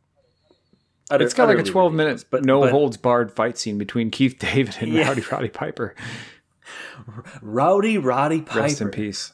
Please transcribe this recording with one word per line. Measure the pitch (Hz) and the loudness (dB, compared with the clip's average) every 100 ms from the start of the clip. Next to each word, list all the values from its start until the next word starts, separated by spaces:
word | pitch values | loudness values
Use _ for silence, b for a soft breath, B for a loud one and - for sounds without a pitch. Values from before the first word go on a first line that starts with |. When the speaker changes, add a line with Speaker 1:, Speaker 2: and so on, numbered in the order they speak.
| _ _ _ _ _ _ _ _ _ _ - | _ _ _ _ _ _ _ _ _ _ -8
Speaker 1:
utter-, | 143 240 | -4 -2
Speaker 2:
It's | |
got, | 262 226 | 2 2
like, | - | 2
a | |
Speaker 1:
utterly | 196 | 2
Speaker 2:
twelve | 185 180 | 2 2
minute | 156 151 | 2 0
Speaker 1:
ridiculous, | 120 - | -2 -4
but, | 135 131 | 0 4
Speaker 2:
no | 135 | 4
Speaker 1:
but | 135 | 6
Speaker 2:
holds | 139 139 - | 4 2 0
barred | 123 120 107 | 0 2 0
fight | - 117 - | -2 -2 -2
scene | 110 104 | -6 -6
between | 101 120 113 | -4 -2 -2
Keith | - 131 - | 2 0 0
David | - 135 113 - | -2 0 0 -2
and | 117 | 0
Speaker 1:
Yeah. | 160 135 | 2 2
Speaker 2:
Rowdy | 127 | 0
Roddy | - - 113 | -2 -4 -6
Piper. | - 156 - 110 - B B B B _ _ B B B B 110 107 B B | -6 -8 -6 -8 -10 B B B B _ _ B B B B -18 -18 B B
Speaker 1:
Rowdy | 107 113 156 202 220 208 | -4 2 4 4 4 2
Roddy | 131 123 151 160 | 2 2 2 0
Piper. | - 113 | -2 0
Speaker 2:
Rest | 139 139 | 0 0
in | 101 | -4
peace. | 107 104 95 - | -4 -6 -6 -12